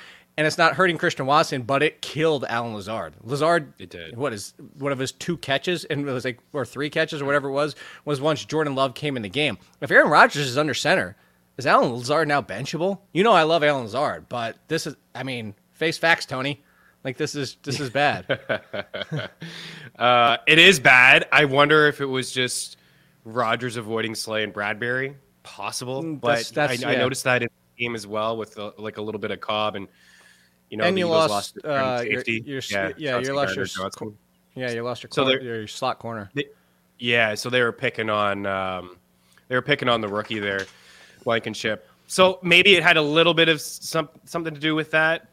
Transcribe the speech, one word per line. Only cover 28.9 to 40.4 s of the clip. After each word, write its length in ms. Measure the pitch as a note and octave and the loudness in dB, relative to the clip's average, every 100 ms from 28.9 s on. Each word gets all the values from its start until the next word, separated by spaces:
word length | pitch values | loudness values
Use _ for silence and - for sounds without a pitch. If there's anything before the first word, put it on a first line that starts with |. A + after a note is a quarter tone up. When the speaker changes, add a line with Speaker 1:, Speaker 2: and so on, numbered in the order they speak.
| G#2+ | -8
Speaker 2:
a 20 | |
little 180 | G#2+ G2+ | -8 -6
bit 100 | G#2 | -6
of 100 | G2+ | -6
Cobb 340 | - G#2+ G#2+ G2+ | -4 -2 -2 -4
and, 120 | F#2+ _ _ - - _ _ _ _ | -10 _ _ -20 -20 _ _ _ _
you 80 | G#2+ | -2
know, 80 | |
Speaker 1:
And 120 | F3 F#3+ | 0 0
Speaker 2:
the 40 | |
Speaker 1:
you 60 | E3+ | 2
Speaker 2:
Eagles 240 | D#3+ D#3 | 2 2
Speaker 1:
lost, 260 | G2+ - - | 0 -4 -10
Speaker 2:
lost 60 | |
their 100 | D3+ | -6
Speaker 1:
uh, 280 | C#3 C3 B2 | -2 -2 -2
your, 160 | A#2 A#2 | -2 -4
Speaker 2:
safety. 220 | A#2+ A2 | -4 -6
Speaker 1:
your 140 | A2 C3+ | -6 -10
s-, 120 | - | -6
Speaker 2:
Yeah, 180 | G2+ F#2+ - | -4 -4 -4
Speaker 1:
yeah, 180 | D3 B2 | -4 -4
you 60 | |
Speaker 2:
Chauncey 80 | C3 | -2
Speaker 1:
lost 240 | C#3 C3+ F#2+ | -2 -2 -4
your 80 | |
Speaker 2:
Gardner-Johnson. 440 | F#2+ F#2 F#2+ - A2 | -6 -6 -8 -8 -12
Speaker 1:
s-, 60 | G#2 _ _ _ C3 | -14 _ _ _ -10
yeah, 140 | B2 | -6
you 100 | A#2 | -6
lost 200 | A#2+ A#2+ | -6 -8
your 80 | - | -6
Speaker 2:
So 100 | D3+ | -2
Speaker 1:
cor-, 60 | C3 | 0
Speaker 2:
they're 100 | C3 | 0
Speaker 1:
your 240 | B2 A2+ G#2+ | -4 -8 -10
slot 320 | - B2+ - | -6 -6 -6
corner. 320 | A#2 A2+ G2+ | -8 -10 -8
Speaker 2:
They, 100 | C#3+ - _ _ _ _ _ | -8 -10 _ _ _ _ _
yeah, 360 | A#2+ A#2+ A2 G#2+ | 0 2 2 -2
so 120 | B2 | -2
they 140 | B2 | 0
were 100 | A#2 | 0
picking 380 | - B2 - A2 | 0 -4 -2 -2
on, 340 | G#2+ G2+ G2+ | 0 0 -2
um, 540 | G2 F#2+ F#2+ F#2 F2+ F2+ _ _ _ _ _ | -4 -4 -4 -6 -10 -20 _ _ _ _ _
they 60 | |
were 80 | B2+ | -4
picking 260 | C#3+ C#3+ B2+ | 0 -2 0
on 140 | A#2 | 0
the 60 | G#2 | -2
rookie 320 | G#2 G#2+ G#2+ | -6 -6 -6